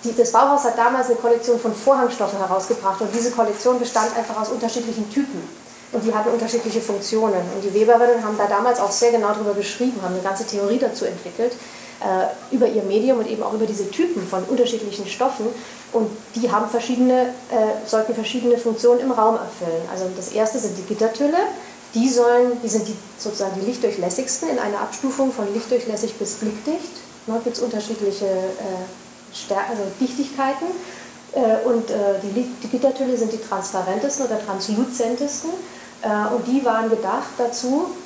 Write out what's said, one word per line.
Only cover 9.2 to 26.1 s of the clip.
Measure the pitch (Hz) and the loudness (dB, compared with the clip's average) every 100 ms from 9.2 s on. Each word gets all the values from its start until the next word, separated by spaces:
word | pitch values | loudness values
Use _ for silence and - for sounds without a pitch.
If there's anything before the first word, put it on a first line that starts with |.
| 208 | 2
drüber | 214 208 | 0 0
geschrieben, | 202 196 - 247 226 | -2 -4 -2 -2 -2
haben | 185 | -4
eine | 185 | -2
ganze | 190 190 220 | -2 -4 -4
Theorie | 208 202 254 | -2 0 2
dazu | 240 - 202 | 0 0 -4
entwickelt, | 175 175 - 240 240 - - - - | -4 -10 -2 -2 -2 -12 -16 -16 -6
äh, | - 185 - - - | 0 2 0 -2 -4
über | 254 226 | 2 2
ihr | 214 | 2
Medium | 190 208 247 247 | 2 4 4 4
und | 214 | 2
eben | 220 | -2
auch | - | -2
über | 214 220 | 0 0
diese | 202 190 | 0 -4
Typen | - 349 269 175 | 0 0 0 -2
von | 185 | -4
unterschiedlichen | 180 247 240 220 208 208 190 | 0 2 2 2 -4 -6 -8
Stoffen. | - 262 - 220 247 - - - | 0 0 0 -4 -4 -12 -16 -2
Und | 233 214 - - 226 | 0 0 -4 -8 -2
die | 240 | 2
haben | 208 - | 2 2
verschiedene, | 233 233 247 254 254 247 - - | -2 0 4 6 6 2 -2 -2
äh, | 240 214 214 - | 2 2 0 0
sollten | 220 220 | 0 2
verschiedene | 220 214 254 240 240 | -2 -2 0 2 4
Funktionen | 233 220 240 247 | 2 2 4 4
im | 262 | 4
Raum | 233 220 226 | 4 4 4
erfüllen. | - - 170 165 170 | -2 -6 -4 -4 -4
Also | 185 185 190 | -4 -4 -4
das | 180 | -4
erste | 214 214 254 | 0 2 0
sind | 214 180 | -2 -6
die | |
Gittertülle. | 180 208 220 220 285 339 415 - - - - | -6 0 0 2 2 2 0 -4 -14 -18 -4
Die | 226 254 | 2 4
sollen, | 240 240 240 247 233 | 6 6 6 4 2
die | 226 | 0
sind | 214 208 | 0 -2
die, | 220 - - | -8 -12 -10
sozusagen | 214 - 196 190 | -8 -4 -4 -2
die | 202 | -4
lichtdurchlässigsten | 247 220 202 180 214 262 - 330 | 0 -2 0 -2 -2 -2 -2 -2
in | 262 | -2
einer | 208 202 | -2 -4
Abstufung | - - 269 269 262 | -6 -4 -4 0 0
von | 247 202 | 0 -4
lichtdurchlässig | 220 - 240 226 208 226 | -4 0 -2 0 -4 -4